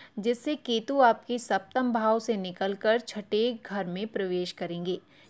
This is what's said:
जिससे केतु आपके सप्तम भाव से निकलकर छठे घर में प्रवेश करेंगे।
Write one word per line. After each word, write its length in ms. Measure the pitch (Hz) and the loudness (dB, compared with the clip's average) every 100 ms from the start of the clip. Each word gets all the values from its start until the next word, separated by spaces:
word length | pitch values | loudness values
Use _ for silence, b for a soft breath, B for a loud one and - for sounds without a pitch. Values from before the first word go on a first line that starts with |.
| B B | B B
जिससे 360 | 208 240 302 302 | -2 -2 -2 -4
केतु 440 | - 226 226 277 | -2 -2 0 6
आपके 400 | 247 220 - 240 | 6 6 0 -4
सप्तम 540 | - 196 - 254 254 | -2 -2 -2 -2 0
भाव 260 | 233 220 226 | 2 2 2
से 180 | 226 214 | 0 -4
निकलकर 640 | 185 180 196 196 214 233 | -4 -4 -4 0 2 2
छठे 600 | 240 214 208 214 233 226 - | 0 -12 -2 0 0 -2 -6
घर 200 | 202 175 | -6 -4
में 220 | 180 220 | -6 -4
प्रवेश 440 | 208 190 180 175 | -4 -2 -2 -4
करेंगे। 500 | - 170 170 175 180 - b b | -6 -6 -4 -4 -6 -8 b b